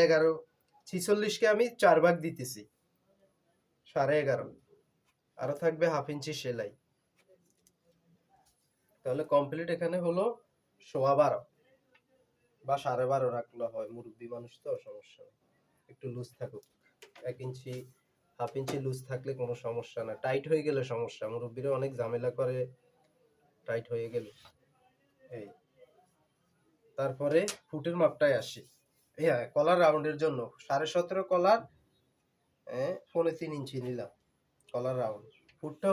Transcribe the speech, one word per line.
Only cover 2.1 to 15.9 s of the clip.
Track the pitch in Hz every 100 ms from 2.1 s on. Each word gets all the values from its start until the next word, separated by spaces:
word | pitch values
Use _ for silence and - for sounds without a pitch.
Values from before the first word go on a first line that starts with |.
| 170 160
দিতেছি, | - 123 107 - _ _ _ _ _ _ _ _ _ _ _ _
সাড়ে | 151 135 151
এগারো। | 139 123 - - _ _ _ _ _ _ _ -
আরো | 135 143
থাকবে | 165 156 165
হাফ | 147 139
ইঞ্চি | 147 147 143
সেলাই। | 127 117 104 - _ _ _ _ _ 539 _ _ _ _ 523 _ _ _ _ _ _ _ _ _ _ _
তাহলে | 127 143 156
কমপ্লিট | 143 139 156 170 170
এখানে | 165 180 170
হলো | 175 233 - _ _ _ _ -
সোয়া | 135 135 139
বারো | 139 - - _ _ _ _ _ _ _ _ _ _ _
বা | 131 139
সাড়ে | 139 123 127
বারো | 135 127 117
রাখলে | - 120 117
হয়, | 113 110
মুরব্বী | 120 117 110 117
মানুষ | 120 120 _
তো, | 147 127 107
সমস্যা | 104 - - -
নেই, | _ _ _ _ _ -